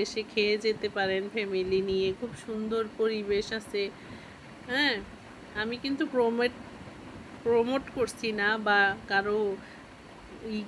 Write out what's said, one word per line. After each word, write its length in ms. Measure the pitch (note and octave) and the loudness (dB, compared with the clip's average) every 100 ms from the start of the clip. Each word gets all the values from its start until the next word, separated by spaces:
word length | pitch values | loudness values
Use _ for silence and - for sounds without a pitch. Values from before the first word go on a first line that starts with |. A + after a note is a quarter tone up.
এসে 180 | G#3 A3 G#3+ | 2 -2 0
খেয়ে 240 | A3 G#3 G#3 | 2 4 4
যেতে 240 | A3 A3 G#3 G#3 | 2 0 -2 0
পারেন 260 | F#3+ F#3+ G3+ | 2 2 0
ফ্যামিলি 460 | A3 G3 F#3+ F#3 F#3+ G3 | -2 0 0 2 2 2
নিয়ে। 180 | F#3+ F#3+ F#3+ | 2 2 0
খুব 100 | A#3+ - - | -6 -8 -6
সুন্দর 360 | A3 A3 A3+ A3 - | -4 0 0 -2 0
পরিবেশ 460 | A3 A3 G3+ G3+ G#3+ A3 | 0 2 0 0 0 -6
আছে। 220 | - G3+ G3+ - - - - - - - - | -4 -2 -2 -6 -14 -16 -16 -18 -18 -16 -2
হ্যাঁ, 260 | B3+ D4 G#3+ - - - - - G#3 | 2 4 2 -4 -14 -18 -18 -8 -4
আমি 140 | A3 A#3+ | -2 -2
কিন্তু 200 | C4+ C#4 D#4 | -2 0 2
প্রমোট, 380 | B3+ A#3 A#3 A#3+ - - - - - - - - - | 4 4 4 2 0 -12 -16 -16 -16 -14 -14 -14 -4
প্রমোট 400 | A#3 A#3 A#3 C4+ C4+ C#4 | 4 4 4 0 -2 -2
করছি 320 | A3+ - A3+ G#3+ | -2 0 -2 2
না 80 | G3+ A3 G#3 | 2 4 6
বা 140 | G3+ G3 G3 - | 6 6 2 2
কারো 260 | G3 G3+ G#3+ G#3 G3 - - - - - - - - A3+ | 2 4 2 2 -2 -8 -18 -18 -20 -20 -18 -16 -12 -6
ই 40 | G#3+ | -4